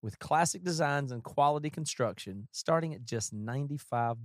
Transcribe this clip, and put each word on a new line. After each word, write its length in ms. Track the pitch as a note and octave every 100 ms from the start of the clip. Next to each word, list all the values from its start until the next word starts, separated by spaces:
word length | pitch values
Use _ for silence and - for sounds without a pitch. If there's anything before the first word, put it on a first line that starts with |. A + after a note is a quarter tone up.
with 160 | G#2+ -
classic 440 | - D3+ E3+ F#3+
designs 480 | F3+ D#3+ D3 C#3+ C3+
and 120 | B2
quality 480 | - - C#3+ D3 D3+
construction 760 | E3 D#3 - A#2 F#2 - G2 G#2
starting 420 | - - E3 E3
at 120 | D3 A#2+
just 280 | A#2 -
ninety-five 840 | G#2+ G#2+ C3 C#3+ D3 - A#2+ A#2 A2+